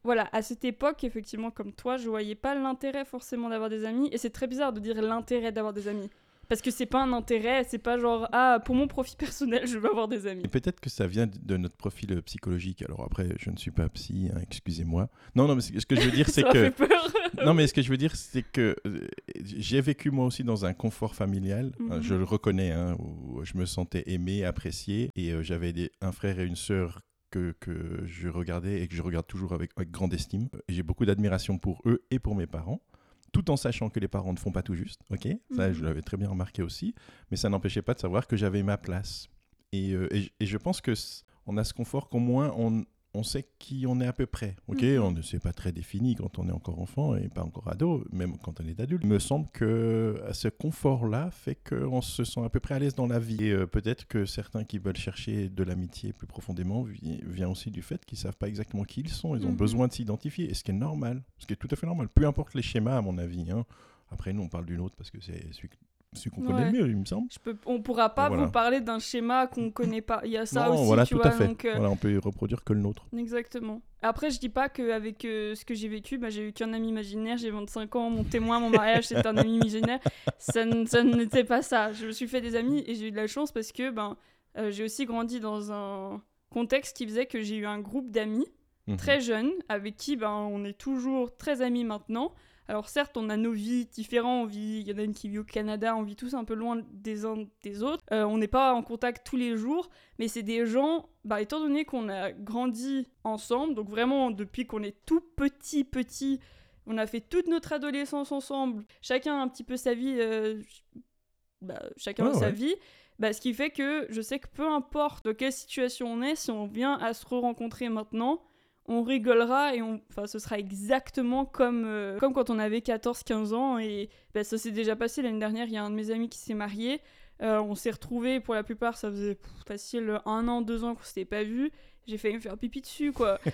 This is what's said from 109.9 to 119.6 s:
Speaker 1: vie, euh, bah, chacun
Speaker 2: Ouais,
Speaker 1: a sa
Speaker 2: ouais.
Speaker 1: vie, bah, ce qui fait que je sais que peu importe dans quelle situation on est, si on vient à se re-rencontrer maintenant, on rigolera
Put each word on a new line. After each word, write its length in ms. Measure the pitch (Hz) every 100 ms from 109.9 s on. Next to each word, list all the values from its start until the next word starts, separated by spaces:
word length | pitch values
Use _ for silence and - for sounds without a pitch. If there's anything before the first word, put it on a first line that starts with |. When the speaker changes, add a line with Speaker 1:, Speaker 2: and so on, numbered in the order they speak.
Speaker 1:
vie, 220 | 240 262 254
euh, 440 | 226 220 220 220 214 - _ - - _ _ _ _ _
bah, 200 | 185 - - -
chacun 280 | 208 202 247
Speaker 2:
Ouais, 60 |
Speaker 1:
a 80 | 269
sa 60 | 208
Speaker 2:
ouais. 40 |
Speaker 1:
vie, 240 | 202 277 381 - - _ -
bah, 140 | 214
ce 80 | 214
qui 120 | 254
fait 160 | 233 302
que 360 | 294 277 302 254
je 120 | 220
sais 180 | 214 269
que 80 | -
peu 200 | - 311
importe 580 | 294 254 302 294 - 220
dans 80 |
quelle 180 | 220 262
situation 540 | 262 - - 247 - 240
on 140 | 233
est, 140 | 262 311
si 160 | -
on 140 | 214 208
vient 300 | 214 269 285
à 140 | 233
se 120 | 226 -
re-rencontrer 640 | 247 240 233 233 - 240
maintenant, 540 | 220 214 226 240 330 - _ _ _ -
on 140 | 233
rigolera 720 | 233 269 220 233 233 269